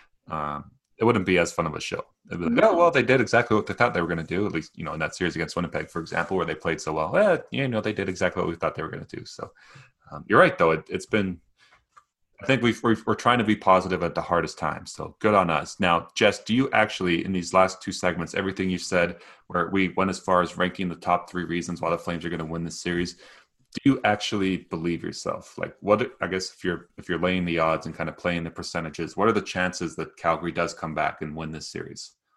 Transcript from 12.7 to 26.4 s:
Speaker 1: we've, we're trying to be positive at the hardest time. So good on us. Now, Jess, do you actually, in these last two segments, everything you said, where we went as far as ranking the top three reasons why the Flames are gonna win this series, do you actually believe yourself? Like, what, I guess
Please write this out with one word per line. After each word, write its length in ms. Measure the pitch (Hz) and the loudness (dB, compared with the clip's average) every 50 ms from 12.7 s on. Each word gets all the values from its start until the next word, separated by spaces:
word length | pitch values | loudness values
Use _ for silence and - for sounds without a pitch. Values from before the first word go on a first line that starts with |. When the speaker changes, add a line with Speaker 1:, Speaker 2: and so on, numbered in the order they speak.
| 107 - - | 2 2 2
Speaker 1:
we've, 180 | 117 110 - - | 2 2 2 0
we're 80 | 117 107 | -2 -2
trying 220 | - - 117 120 120 | 2 4 4 4 4
to 60 | 107 | 4
be 120 | 107 104 | 2 0
positive 460 | 95 - 98 95 92 87 90 92 82 87 | 2 4 6 6 6 6 2 0 0 -2
at 100 | 85 76 | -2 -2
the 60 | 82 85 | -4 -2
hardest 360 | - 87 85 80 78 - - | 0 2 0 0 0 -4 -6
time. 280 | 80 78 80 - - | -4 -4 -4 -6 -8
So 300 | - - - - - - - | -12 -12 -12 -12 -12 -6 -2
good 160 | - 107 104 | 2 4 6
on 160 | 98 92 85 | 6 6 4
us. 300 | 80 73 - - - - | 2 0 -2 -4 -4 0
Now, 280 | 98 90 85 85 - - - | 2 4 4 2 2 -2 0
Jess, 240 | - 110 202 202 - - | 4 4 4 4 2 -2
do 100 | - 110 | 0 2
you 160 | 127 135 - - | 2 2 4 4
actually, 520 | 107 107 107 - - 95 90 85 85 82 | 2 2 2 0 -2 0 0 0 0 0
in 80 | 95 95 | -2 -2
these 200 | 92 85 87 - | -4 -2 2 4
last 280 | 92 92 95 - - - | 4 4 4 2 -4 -8
two 100 | 98 90 | -8 -6
segments, 420 | - - 90 85 85 85 80 - | -2 -2 -2 -2 -2 -4 -6 -4
everything 360 | - 95 95 92 - 95 92 | -4 -2 -2 -2 -2 -2 -2
you 80 | 90 90 | -2 -2
said, 380 | - - 95 90 87 87 90 - - - - - _ - | -2 0 2 2 2 2 0 -6 -16 -20 -20 -20 _ -6
where 200 | - 90 85 82 | -2 -2 -2 0
we 180 | 95 98 95 87 - | 2 2 2 2 2
went 140 | 95 95 95 | 0 0 0
as 80 | 92 - | 0 -2
far 200 | - - 92 90 87 | 0 2 4 4 4
as 140 | 82 - | 2 0
ranking 320 | 87 90 92 - - 95 90 | -2 -2 -2 -2 -2 -6 -6
the 60 | 82 | -6
top 320 | 80 - 90 87 87 - - | -4 -2 0 0 0 0 -4
three 140 | - 90 85 | -6 -6 -4
reasons 360 | 80 87 87 82 - 85 80 | -4 -4 -4 -4 -6 -6 -6
why 100 | 85 82 | -4 -2
the 80 | 85 82 | -2 -2
Flames 260 | - - 85 82 80 | -4 -4 -6 -6 -6
are 60 | 85 | -6
gonna 140 | 85 82 80 | -6 -6 -6
win 200 | 78 82 85 82 | -6 -6 -6 -6
this 160 | 82 - - | -8 -8 -8
series, 340 | - 90 87 87 87 87 - - - - - - _ _ _ _ _ _ - | -6 -4 -2 -2 -2 -4 -6 -12 -18 -20 -20 -20 _ _ _ _ _ _ -8
do 80 | - - | 0 2
you 160 | 143 135 - - | 2 2 4 4
actually 520 | 107 104 - - - 113 104 95 95 92 | 2 2 0 -2 -4 -2 0 0 0 0
believe 460 | 87 - - 95 82 82 85 85 82 87 | -2 -4 -6 -8 -4 -2 -2 -2 -4 -4
yourself? 540 | 85 82 - - 90 - - - - - - | -8 -10 -8 -6 -6 -6 -6 -8 -14 -10 -8
Like, 180 | - - - _ | -8 -8 -8 _
what, 320 | - 95 104 107 - - - - | 0 2 2 2 2 0 -4 -4
I 60 | 98 87 | -4 -2
guess 240 | 92 92 | -2 -2